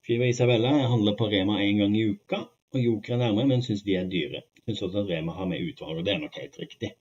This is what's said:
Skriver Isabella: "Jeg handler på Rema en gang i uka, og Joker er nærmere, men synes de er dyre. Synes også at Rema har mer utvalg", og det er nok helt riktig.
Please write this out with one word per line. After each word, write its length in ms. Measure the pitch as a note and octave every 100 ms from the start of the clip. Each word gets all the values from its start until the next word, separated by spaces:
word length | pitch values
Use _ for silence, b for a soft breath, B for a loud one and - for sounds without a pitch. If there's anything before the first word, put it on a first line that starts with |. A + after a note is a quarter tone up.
Skriver 260 | - A#2+ B2
Isabella: 460 | A#2+ B2 A#2 B2 D3
"Jeg 160 | B2
handler 240 | A#2+ G#2 G#2
på 80 | G#2+
Rema 320 | G2+ F#2+ G2+
en 200 | G2+ G#2
gang 140 | G2+ G#2+
i 80 | A2
uka, 400 | G2 - - E4+ _ _
og 80 | C3+
Joker 400 | A#2+ G#2+ - A#2+
er 80 | A#2+
nærmere, 240 | G#2+ C#3
men 160 | B2+ B2
synes 160 | G#2
de 160 | G2+ F#2
er 80 | F#2
dyre. 400 | F2+ C#2+ C#2+ _ _
Synes 200 | - G#2 F#2+
også 160 | G2+
at 80 | G2+
Rema 240 | E2 E2
har 160 | E2+ F#2
mer 80 | D#2
utvalg", 400 | E2+ - D2+ E2
og 80 | F#2
det 80 |
er 80 | F2+
nok 160 | D2+ -
helt 240 | C2+ -
riktig. 320 | E2 - G#2+ -